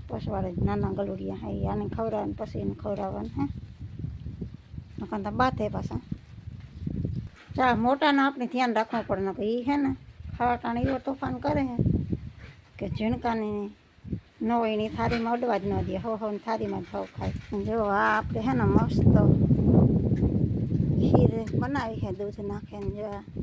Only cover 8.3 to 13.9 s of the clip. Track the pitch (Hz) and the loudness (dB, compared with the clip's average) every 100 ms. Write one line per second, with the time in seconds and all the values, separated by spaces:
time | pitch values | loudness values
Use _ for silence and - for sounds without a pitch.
8.3 | 269 247 247 247 214 220 233 202 190 190 | 2 -2 0 2 2 0 -2 -2 -2 -2
9.3 | 190 208 240 247 285 269 262 - - - | -2 -2 -2 0 2 2 -2 -8 -16 -10
10.3 | - 240 240 240 233 269 262 277 269 262 | 0 0 0 -2 0 0 0 -2 -4 -4
11.3 | 254 277 294 262 240 - - - - - | -2 0 0 0 2 2 2 0 -4 -6
12.3 | - - - - - 202 - 220 240 240 | -14 -18 -20 -18 -8 -6 -2 0 0 0
13.3 | 226 214 208 202 - _ | -2 -2 -4 -6 -10 _